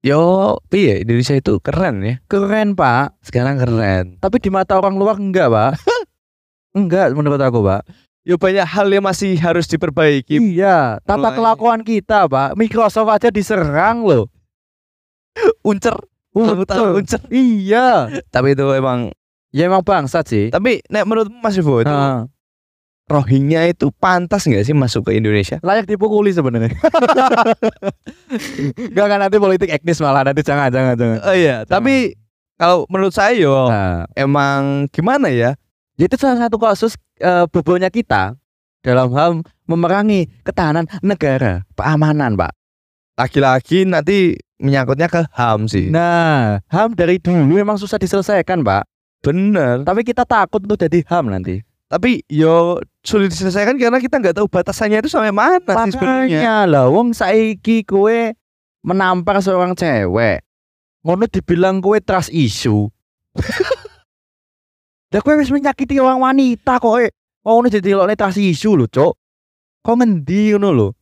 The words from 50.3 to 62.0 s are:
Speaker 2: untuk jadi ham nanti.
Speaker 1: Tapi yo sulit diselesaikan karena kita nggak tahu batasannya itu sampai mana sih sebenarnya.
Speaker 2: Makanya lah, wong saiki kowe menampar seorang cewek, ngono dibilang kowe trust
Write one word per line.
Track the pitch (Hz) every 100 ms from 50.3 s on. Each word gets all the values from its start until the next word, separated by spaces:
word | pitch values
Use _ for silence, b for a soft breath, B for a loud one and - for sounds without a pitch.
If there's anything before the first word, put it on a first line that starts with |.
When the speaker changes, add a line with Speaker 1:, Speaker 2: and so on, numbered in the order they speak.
| 226 185 214
Speaker 2:
untuk | 202 208
jadi | 165 170 -
ham | 175 127
nanti. | 95 90 92 - _ _
Speaker 1:
Tapi | 165 240 233 -
yo | 151 156 170 170 175 - _
sulit | - 214 196
diselesaikan | 160 190 190 208 269
karena | 233 254
kita | 247 285
nggak | 196 170
tahu | 208
batasannya | 185 175 190 214 214
itu | 262
sampai | 320 220
mana | 202 262 359 359 226 226
sih | 254
sebenarnya. | 262 262 262 156 226
Speaker 2:
Makanya | 220 190
lah, | 143 127
wong | 175 240 226
saiki | 196 220 220 202 - 226 202
kowe | 196 208 233 226 226 _ _ _ _ 160
menampar | 190 185 180 175 202
seorang | 190 185 180
cewek, | 180 170 120 95 101 113 87 _ _ _ _ _ _
ngono | 160 180 226
dibilang | 190 - 175 190 190
kowe | 190
trust | 214